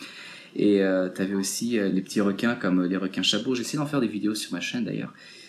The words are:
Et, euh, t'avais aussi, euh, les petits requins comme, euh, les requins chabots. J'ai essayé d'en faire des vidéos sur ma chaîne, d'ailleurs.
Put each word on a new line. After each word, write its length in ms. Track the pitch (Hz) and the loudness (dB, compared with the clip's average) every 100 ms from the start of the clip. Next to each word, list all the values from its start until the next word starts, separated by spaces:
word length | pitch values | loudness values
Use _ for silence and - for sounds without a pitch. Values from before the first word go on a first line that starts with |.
| - - - - - - | -18 -16 -18 -18 -10 2
Et, 260 | 101 101 | 4 6
euh, 280 | 98 95 92 | 4 2 0
t'avais 260 | - 98 98 | -2 -2 0
aussi, 420 | 95 - 117 117 | -2 -2 0 0
euh, 120 | 98 | 2
les 120 | 92 | 0
petits 200 | 98 - | 0 0
requins 340 | 101 98 117 117 | 2 2 0 0
comme, 240 | 101 90 | 2 2
euh, 80 | 90 | 2
les 100 | 92 | 0
requins 240 | 92 - | -2 -2
chabots. 320 | 92 104 131 | 0 0 0
J'ai 80 | 123 | -2
essayé 160 | 113 151 | -2 -2
d'en 80 | 143 | 0
faire 160 | 143 | 2
des 60 | 120 | 0
vidéos 260 | 101 104 | 0 -2
sur 180 | 107 - | -2 -4
ma 80 | 90 | -6
chaîne, 240 | - 123 | -4 -4
d'ailleurs. 300 | 110 101 - - - - | -2 -4 -6 -12 -20 -20